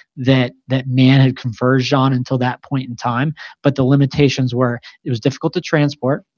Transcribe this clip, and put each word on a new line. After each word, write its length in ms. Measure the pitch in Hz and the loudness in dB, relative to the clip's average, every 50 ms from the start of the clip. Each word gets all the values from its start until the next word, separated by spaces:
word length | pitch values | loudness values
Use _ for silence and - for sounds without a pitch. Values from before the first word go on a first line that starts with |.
| - _ _ | -20 _ _
that, 360 | - 127 127 135 131 123 123 - _ _ - | -4 0 2 2 2 0 -2 -6 _ _ -4
that 180 | 131 131 131 135 | -4 -4 -2 0
man 320 | 123 131 131 127 135 135 | 2 4 6 6 6 6
had 160 | 135 131 131 | 4 4 2
converged 560 | - - 123 107 - 127 127 135 131 123 120 | -2 -6 -8 -6 -2 0 0 2 2 0 0
on 220 | 143 135 131 135 135 | 0 2 2 2 0
until 240 | 123 127 - 135 123 | -2 -2 -2 -4 -2
that 240 | 123 127 123 - | -2 -4 -4 -6
point 260 | - - 143 131 127 127 | -8 -6 -6 -6 -6 -8
in 80 | 120 | -10
time. 380 | - - 123 117 123 139 156 151 - - - - _ | -8 -6 -4 -2 -2 -2 -4 -6 -8 -14 -20 -10 _
But 120 | - 143 135 | -2 0 0
the 100 | - 127 | 2 2
limitations 720 | 127 143 139 139 131 - 151 143 131 - - 131 127 120 | 2 4 4 2 2 2 2 2 2 2 0 -2 -2 -2
were, 260 | 123 127 120 120 117 - - - _ - | 0 -2 -2 -2 -6 -10 -16 -20 _ -8
it 60 | 151 | -6
was 100 | 123 110 | -4 -2
difficult 320 | - 139 - - - 165 | -2 -2 -2 -2 -4 -4
to 80 | - 180 | -4 -6
transport, 640 | 160 - 170 151 147 143 143 - - 127 - 101 - _ _ | -4 -2 0 0 0 0 -2 -2 -2 -2 -2 -4 -6 _ _